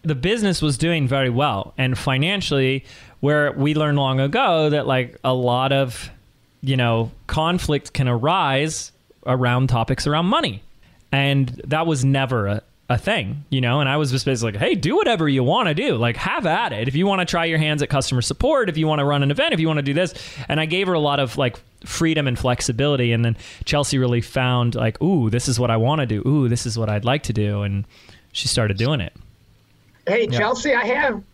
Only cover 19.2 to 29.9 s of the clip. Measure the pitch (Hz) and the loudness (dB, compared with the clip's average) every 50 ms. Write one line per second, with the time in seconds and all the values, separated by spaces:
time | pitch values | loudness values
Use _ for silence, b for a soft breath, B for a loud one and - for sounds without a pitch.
19.2 | 139 139 147 - 294 330 262 165 160 160 156 147 139 139 139 160 185 - B B | 2 0 2 0 0 0 0 0 0 0 0 0 -2 0 0 0 0 -2 B B
20.2 | B B B 143 127 B 147 151 156 160 170 185 202 185 180 160 151 143 143 139 | B B B -14 -6 B -2 -2 -2 -2 -2 -2 0 0 0 2 2 2 2 0
21.2 | 139 120 - 135 135 120 - - - - _ - - - - - 170 160 160 156 | 0 0 0 0 0 0 -2 -6 -20 -20 _ -20 -14 -10 -4 0 0 2 2 2
22.2 | 147 131 120 - - 127 123 - - - 120 110 135 147 147 131 123 117 117 117 | 2 0 0 0 0 0 0 0 -2 -4 0 0 0 0 2 2 2 2 2 2
23.2 | 117 117 110 B B B B B B - 151 147 139 - 143 135 127 123 120 120 | 2 0 0 B B B B B B -2 0 0 0 0 0 2 2 2 2 0
24.2 | 113 - - 131 127 127 123 123 120 120 117 113 113 113 110 - 143 175 196 156 | -2 -2 -2 0 0 2 2 2 2 0 0 0 -2 -2 0 0 0 2 2 2
25.2 | 117 110 104 127 - 143 123 113 123 113 113 110 113 127 151 160 135 113 107 104 | 2 2 0 0 0 0 0 0 2 2 2 2 2 2 2 0 0 -2 -2 -2
26.2 | - 131 147 151 135 117 120 120 - 123 110 117 113 104 104 104 104 120 135 156 | 0 2 2 2 2 2 0 -2 -2 -4 -4 -2 -2 -2 -2 0 0 0 0 0
27.2 | - - 110 107 104 104 101 101 101 101 101 98 101 B B B B B B B | -2 -2 -2 0 0 0 -2 -2 -2 -2 -2 -4 -6 B B B B B B B
28.2 | B B - - - - - 127 113 104 95 95 113 131 156 127 85 76 _ - | B B -10 -6 -4 -2 0 0 0 0 0 0 0 0 0 -2 -4 -6 _ -16
29.2 | - - - _ - _ _ _ _ _ _ _ _ _ | -20 -20 -20 _ -20 _ _ _ _ _ _ _ _ _